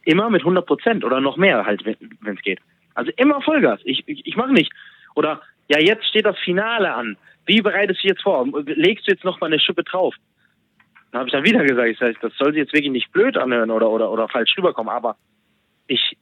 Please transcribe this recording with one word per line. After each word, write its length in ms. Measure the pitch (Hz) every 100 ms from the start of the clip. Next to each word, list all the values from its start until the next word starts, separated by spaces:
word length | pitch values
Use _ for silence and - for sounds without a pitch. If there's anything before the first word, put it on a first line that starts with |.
| -
Immer 240 | 170 226
mit 140 | 190
hundert 240 | 156 180 175
Prozent 360 | 143 233 214
oder 160 | 113 131
noch 160 | 139 131
mehr 280 | 196 123 101
halt, 180 | 101
wenn, 120 | 107 - 113 -
wenn's 200 | 107 95
geht. 180 | 98 92 _ _ _
Also 180 | - 123 -
immer 240 | 277 285
Vollgas. 380 | 302 311 107 98 -
Ich, 180 | 131 -
ich, 180 | 147 -
ich 80 | -
mach 140 | 254
nicht. 200 | 254 - - - _ _ -
Oder, 260 | 151 151 - _ -
„Ja, 120 | 147
jetzt 260 | 165 214 -
steht 180 | 214 214
das 100 | 185
Finale 560 | - 180 220 233 180
an. 240 | 120 117 98 _ _ -
Wie 140 | 214
bereitest 380 | 202 185 202 185
du 40 | 196
dich 40 |
jetzt 100 | 185
vor? 240 | 202 156 127 139 143
Legst 420 | 156 170 220 -
du 40 |
jetzt 120 | 185 185
noch 140 | 170
mal 60 | 165
eine 120 | 151
Schippe 240 | - 170
drauf?“ 300 | - 185 160 - _ _ _ _ _ _ _ _ _
Dann 80 | 123
hab 60 | 127
ich 60 |
dann 100 | 139 170
wieder 180 | 247
gesagt, 240 | 143 123 120
ich 100 | 107
sag, 200 | 123 113
„Das 120 | 113 -
soll 160 | 139
sich 80 | 151
jetzt 100 | 139
wirklich 180 | 151 143
nicht 200 | 127 -
blöd 260 | 175 247 202
anhören 320 | 131 120 113
oder, 200 | 110 113
oder, 200 | 110 110
oder 160 | 110 110
falsch 260 | 127 113 -
rüberkommen, 340 | 180 131 107
aber 240 | 117 113 - _ _ _ _ _ _ -
ich 300 | 139 - -